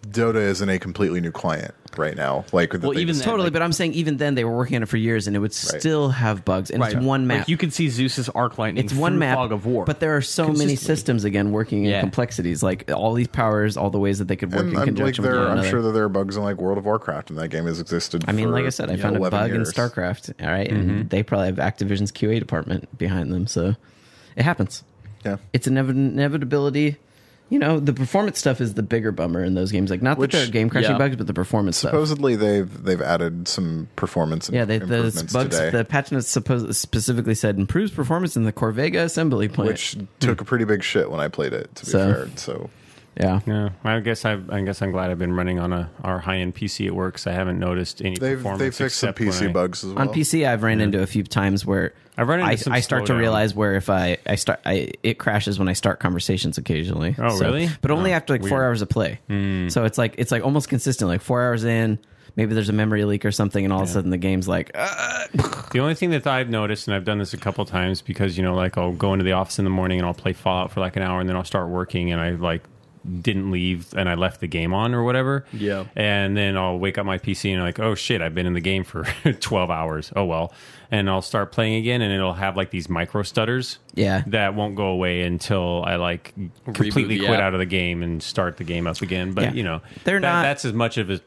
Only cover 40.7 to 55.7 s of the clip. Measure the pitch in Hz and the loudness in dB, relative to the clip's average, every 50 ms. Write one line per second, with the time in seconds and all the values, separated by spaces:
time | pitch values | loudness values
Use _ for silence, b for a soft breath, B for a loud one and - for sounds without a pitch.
40.7 | 107 101 92 - - 107 85 - - 78 73 76 - - 76 65 - - - - | 2 2 2 0 2 2 2 2 0 -2 -2 -4 -2 -2 -2 -2 -2 -4 -6 -8
41.7 | - - - - - 95 95 95 104 - 65 - - - - - - - - - | -14 -14 -8 0 2 2 4 4 4 2 0 -8 -10 -12 -8 -8 -8 -8 -8 -12
42.7 | B B B B B B B B _ - - 92 92 95 101 - 107 107 104 101 | B B B B B B B B _ 0 0 2 2 2 0 0 0 0 0 -2
43.7 | 95 - - 113 110 113 101 113 113 - - 117 107 101 92 87 98 101 98 95 | -4 -4 -2 0 0 0 0 -2 -2 0 0 -2 -2 -2 -4 -6 -4 -2 -2 -2
44.7 | 98 - 101 98 90 92 92 90 92 85 90 90 90 90 90 90 90 90 85 90 | -2 -2 -2 -2 0 0 0 0 0 -2 0 0 0 0 0 0 0 0 0 0
45.7 | 90 87 87 82 - - - 95 92 90 82 92 95 92 90 90 90 - - 101 | -2 -2 -2 -6 -8 -8 -6 -4 -4 -4 -2 -2 -2 -2 -2 -4 -4 -6 -6 -6
46.7 | - - 101 95 90 92 92 92 90 - - 90 90 90 92 92 90 90 92 90 | -4 -2 -4 -2 -2 -2 -2 -4 -4 -6 -6 -4 -2 0 0 0 0 -2 0 -2
47.7 | 90 90 90 - - - - 95 92 - 131 131 135 131 127 104 98 98 131 135 | 0 -2 -2 -4 -6 -4 -4 -4 -2 -2 -2 -2 -2 -2 -2 -4 -2 -2 -2 -2
48.7 | 123 - 139 131 - - - 107 95 - 117 104 92 90 101 98 87 90 90 90 | -2 -2 -4 -2 -2 -2 -2 -2 -2 0 0 0 0 0 0 0 2 2 0 0
49.7 | 90 - - 95 95 98 135 135 135 160 156 - - 165 151 135 120 110 107 113 | -2 -6 -8 -8 -2 -2 -2 0 0 0 0 2 2 2 2 2 0 2 2 2
50.7 | 110 107 110 104 101 101 95 95 - 107 98 - - - 98 98 95 98 - - | 2 4 2 2 2 2 0 0 0 -2 -2 0 0 0 2 2 2 0 0 0
51.7 | 98 98 87 - - B B B B - 117 120 156 175 185 101 110 110 110 147 | 0 2 0 -2 -4 B B B B -2 0 2 2 2 2 2 2 2 0 0
52.7 | 120 127 117 - 147 127 104 104 123 117 117 113 110 107 107 110 98 104 107 101 | 0 0 2 2 0 0 2 2 2 2 4 4 4 4 2 2 2 2 2 2
53.7 | 98 98 95 - 101 92 92 87 87 - - - - - - - - - - - | 2 2 2 2 2 2 4 2 0 0 0 -2 -2 0 0 0 -2 -2 0 0
54.7 | 90 95 67 - - - _ 110 113 - - - 107 104 101 - 101 95 98 92 | 0 0 0 -2 -6 -4 _ -2 -2 0 -2 0 0 0 0 0 0 0 2 0